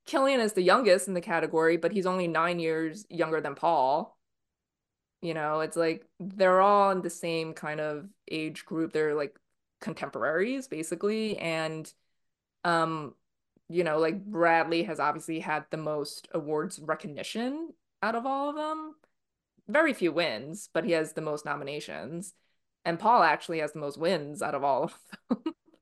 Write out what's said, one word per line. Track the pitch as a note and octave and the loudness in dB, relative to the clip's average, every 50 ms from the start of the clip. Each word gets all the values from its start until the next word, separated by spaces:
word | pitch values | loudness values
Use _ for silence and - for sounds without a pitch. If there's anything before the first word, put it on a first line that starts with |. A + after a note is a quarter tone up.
| _ | _
Cillian | - - C#4 C4+ C#4 C4+ B3 | -2 0 2 4 4 4 2
is | A3 G#3 - | 2 2 2
the | F#3 | 2
youngest | F3+ F3+ G3+ B3+ B3+ G3 F3+ G3 F#3+ G3+ | 6 6 6 6 8 6 6 6 4 0
in | F#3 | -4
the | F3 | -4
category, | F3 - E3+ D#3+ D#3 D#3+ E3 D#3+ D#3+ E3 E3+ | -2 -2 0 0 0 2 2 4 4 4 4
but | E3+ E3+ E3+ | 4 2 0
he's | G#3+ G3 F3 | 0 0 0
only | F#3 F#3 F#3 F3 E3+ | 2 0 0 0 0
nine | D#3+ D#3+ E3 F3+ F3 E3+ | 2 2 2 2 0 0
years | E3 D#3+ D#3+ D#3+ D#3+ D#3+ D#3 G#3 - - | 0 0 0 0 -2 -4 -6 -10 -14 -8
younger | F3 E3 D#3+ D#3+ D#3+ D#3 | -2 -2 0 0 0 -2
than | D3+ C#3+ C#3+ | -2 -4 -4
Paul. | - D#3 E3+ E3 C#3+ C3 C3 D3 E3+ G#3+ - _ _ _ _ _ _ _ _ _ _ _ _ _ _ _ _ _ _ _ _ _ _ | -2 0 2 2 4 4 2 2 0 -2 -6 _ _ _ _ _ _ _ _ _ _ _ _ _ _ _ _ _ _ _ _ _ _
You | - E3 D#3+ | -8 -6 -4
know, | D#3+ D3+ D3+ D3+ D#3 | -2 -2 0 0 0
it's | D#3+ D3+ - | -2 -2 0
like, | E3 E3 D#3+ D#3+ - - _ _ - | 0 0 0 0 -2 -8 _ _ -12
they're | F3 G3 F#3+ G3+ F#3+ F#3 F#3 F#3 | -12 -10 0 4 6 6 8 8
all | F#3+ G3+ G3+ G3+ G3 G3 | 8 8 8 6 6 4
in | F#3+ F#3 | 4 0
the | E3+ E3+ | -2 -4
same | - - F3 E3+ E3 D#3+ D#3+ D#3+ D#3 | -6 -6 -4 -4 -2 -2 -4 -4 -8
kind | - E3 D3+ D3+ D#3 | -8 -8 -6 -6 -4
of | D3+ D3+ D3 D3 G3 G3 - _ _ - | -4 -6 -6 -8 -10 -14 -20 _ _ -8
age | D#3 D#3+ D#3 D#3 E3 - - | -6 -6 -6 -6 -8 -12 -12
group. | - E3 D#3+ D#3+ D#3+ | -6 -4 -4 -4 -2
They're, | - D#3 D#3 D3+ D3 | 0 0 0 0 0
like, | D3+ C#3+ C#3+ - _ _ _ _ _ _ _ _ _ | -2 -2 -4 -8 _ _ _ _ _ _ _ _ _
contemporaries, | - D#3 E3 - D3+ C#3 - A#2+ A2+ C#3+ D#3 F3 G3+ B3 C4+ C#4 B3+ - | -10 -10 -8 -6 -8 -6 -4 -2 -2 0 0 0 0 0 -2 -6 -8 -8
basically. | D3+ D#3 D#3+ - F3 E3+ G3+ G#3 A3 A3 A3 G#3+ - - | -8 -8 -6 -6 -6 -4 -2 -2 0 -2 -2 -2 -4 -4
And, | - E3 D#3+ D#3+ D#3+ D#3+ D#3+ D#3+ D#3 - - _ _ _ _ _ _ _ _ _ _ _ _ _ - | -4 -4 -2 -2 -4 -4 -6 -8 -10 -14 -18 _ _ _ _ _ _ _ _ _ _ _ _ _ 0
um, | F3 E3+ E3 D#3+ D#3+ D#3+ D#3 D3 - - _ _ _ _ _ _ _ _ _ _ - | 2 2 4 2 2 0 -4 -6 -10 -14 _ _ _ _ _ _ _ _ _ _ -4
you | E3 F3+ E3+ | -2 0 0
know, | D#3+ D3+ D#3 | 2 2 2
like, | E3 D#3+ E3+ F#3+ G3 | 2 2 0 -4 -8
Bradley | G#3 G#3 E3 E3+ E3 E3 E3 D#3+ D#3+ E3+ E3+ E3+ | -6 0 2 4 6 6 4 4 2 0 0 0
has | - D#3 D3 | -2 -2 0
obviously | C#3 D3 D3 D#3+ - - D#3+ D#3+ | 0 0 0 -2 -6 -8 -8 -6
had | - F#3 D3+ D3+ D3 - | -4 -4 -4 -4 -6 -6
the | D#3 D#3 | -8 -6
most | D#3 D3+ D3+ D3 D3 D3 - - - - | -4 -4 -4 -4 -6 -6 -10 -14 -12 -8
awards | - E3 D3 D3 D3+ D3+ E3 F#3 - - | -8 -6 -4 -4 -4 -4 -4 -6 -10 -10
recognition | D#3 D3+ D#3 - - D#3+ C#3+ F#3+ E3+ - - A3 A#3+ C4 C#4+ D#4+ E4+ D#4 - _ _ _ _ _ | -6 -6 -6 -4 -6 -10 -10 -10 -10 -6 -6 -4 -4 -4 -6 -8 -10 -12 -14 _ _ _ _ _
out | G3+ A3 A3+ | -4 -2 -2
of | A#3 A#3+ | -2 -4
all | C4+ C4+ C#4 C#4+ D4 | -4 -4 -2 -4 -4
of | D4 | -4
them. | D4+ D4+ D#4 D#4 D#4 D#4 D#4 D4+ _ _ _ _ _ _ _ _ _ _ _ _ _ _ G3+ | -6 -6 -6 -6 -8 -10 -12 -16 _ _ _ _ _ _ _ _ _ _ _ _ _ _ 0
Very | A3+ D4+ D#4+ D4 A#3 | 2 4 4 4 2
few | - F#3 E3 | 2 0 0
wins, | C#3+ E3 E3+ C#3+ A2 G#2+ C3 D3+ E3+ G#3 - - | 2 2 0 0 -2 -4 -8 -10 -12 -14 -14 -4
but | - - - | -2 -2 2
he | F#3+ | 2
has | E3 D#3+ D#3+ D#3+ - | 2 2 2 -2 -4
the | D#3+ | -6
most | D#3 D3+ D3 D3 - | -4 -4 -4 -4 -4
nominations. | D3+ C#3+ D3 C#3 C#3 D3 D3+ - - D2 D2+ F#2 C3 E3 E3+ G3+ - - _ _ _ _ _ _ _ _ _ - | -6 -6 -6 -6 -8 -8 -8 -8 -10 -10 -10 -10 -10 -10 -10 -12 -14 -18 _ _ _ _ _ _ _ _ _ -4
And | E3+ E3+ E3 | -4 -2 2
Paul | A3 A3 B3 A3 E3+ | 4 6 6 8 6
actually | D#3 D3 - - - E3 D#3+ | 6 4 2 -2 -6 -4 -4
has | D3+ D3 | -4 -4
the | D3+ D#3 | -6 -8
most | D3 C#3+ C#3 C#3 | -8 -8 -6 -2
wins | E3 F3 F#3+ D#3 C#3+ D3 D3 - | 0 0 0 0 -2 -6 -6 -6
out | A2 D3 C#3+ | -4 -4 -2
of | C3+ C#3 | 0 0
all | C#3+ C3+ B2 D#3+ | 2 2 2 0
of | - - - _ _ - - _ - | -2 -6 -12 _ _ -20 -20 _ -4
them. | B3 - - D#4+ - _ | -4 -4 -4 -8 -10 _
<laughs> | _ _ _ _ | _ _ _ _